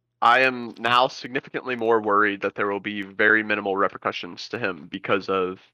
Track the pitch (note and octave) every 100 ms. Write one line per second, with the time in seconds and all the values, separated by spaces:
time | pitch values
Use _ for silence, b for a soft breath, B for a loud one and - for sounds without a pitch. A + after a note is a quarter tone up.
0 | _ _ A#2 B2 C3 B2 A#2 - A#2 B2
1 | C3 - B2+ C3 - D#3 B2+ B2 A2+ A#2
2 | G#2 G2+ G#2 G2+ G2 - G#2 G2+ G#2 G#2
3 | G2 F#2+ G#2+ A2 G#2+ G#2 G2+ F#2+ G2 -
4 | - - F2+ - - A2 A2 E2+ E2+ G2
5 | - G2+ F#2 F#2+ F#2 F#2+ _